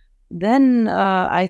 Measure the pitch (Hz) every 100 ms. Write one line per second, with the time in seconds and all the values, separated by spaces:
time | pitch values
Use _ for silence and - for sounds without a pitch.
0 | _ _ _ 175 190 262 262 240 220 190
1 | 196 190 185 175